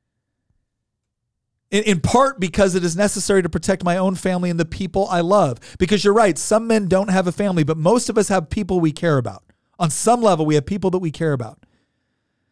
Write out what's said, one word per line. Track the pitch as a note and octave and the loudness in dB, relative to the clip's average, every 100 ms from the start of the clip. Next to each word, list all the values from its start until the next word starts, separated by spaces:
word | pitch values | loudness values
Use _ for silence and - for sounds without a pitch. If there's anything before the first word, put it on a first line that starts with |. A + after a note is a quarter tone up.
| _ _ _ _ _ _ _ _ _ _ _ _ _ _ _ _ _ | _ _ _ _ _ _ _ _ _ _ _ _ _ _ _ _ _
In, | G3+ | -2
in | G#3+ F3 | 0 0
part | - B3 C4+ C4+ | 2 2 2 0
because | F3+ - G3 F3+ | -4 2 2 2
it | |
is | F3 E3+ | -2 0
necessary | G#3 G3+ - G3 | -2 -2 0 0
to | E3+ | 0
protect | E3+ - G3 | -2 -2 -2
my | F3+ F3+ | 0 0
own | F#3+ F#3 | 0 -2
family | F#3 F3+ F3+ | -2 -2 -2
and | E3+ | -2
the | D#3+ | -4
people | - F#3 G3 G3+ | -6 -6 -4 -2
I | F3+ | -2
love. | E3+ G#3 D3+ A#2 - - | 2 2 2 -2 -12 -4
Because | F3 G3+ | 0 2
you're | G3+ | 4
right, | G#3+ G#3 D3 | 4 4 0
some | - A3 A3+ | 0 0 2
men | A3 F#3 | 0 2
don't | F#3 G#3 | 0 2
have | F#3+ F3+ | 0 0
a | |
family, | - G3+ F3 | -2 -2 0
but | D3 D#3+ | 0 0
most | D#3+ A#3+ A#3+ | 2 2 0
of | A3 | -2
us | G3 | 0
have | F#3+ D#3 | -2 -2
people | G#3+ G3 F#3 | -6 -2 0
we | D#3+ | 0
care | C#3+ E3+ C#3 | 0 0 0
about. | A#2 G2 _ _ _ - | -2 -10 _ _ _ -4
On | E3+ | -4
some | - G#3+ A#3+ | 0 2 4
level, | A3 E3 D#3 | 4 2 2
we | D3+ | 0
have | C#3 | 0
people | G3 F#3+ | -4 -2
that | F#3 | -2
we | E3+ | -4
care | - D#3+ | -4 -4
about. | C3+ A2 - _ _ _ _ _ _ _ _ _ | -4 -6 -16 _ _ _ _ _ _ _ _ _